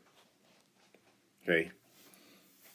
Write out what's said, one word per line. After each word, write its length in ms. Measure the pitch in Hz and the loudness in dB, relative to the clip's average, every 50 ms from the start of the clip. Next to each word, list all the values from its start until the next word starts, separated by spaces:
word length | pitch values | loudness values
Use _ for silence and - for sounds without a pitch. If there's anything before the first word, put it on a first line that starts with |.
| - - - - - - - - - - - - - - _ - - - - - - - - - - - _ - - | -10 -20 -20 -20 -20 -20 -20 -20 -20 -20 -20 -20 -20 -20 _ -20 -20 -20 -20 -20 -20 -20 -20 -20 -20 -20 _ -8 2
Okay? 280 | - 87 82 - - - - - - - - - - - - - - - - - - - - - - - | 4 4 4 4 2 -4 -12 -20 -20 -20 -20 -20 -20 -20 -20 -20 -20 -20 -20 -20 -20 -20 -20 -20 -20 -20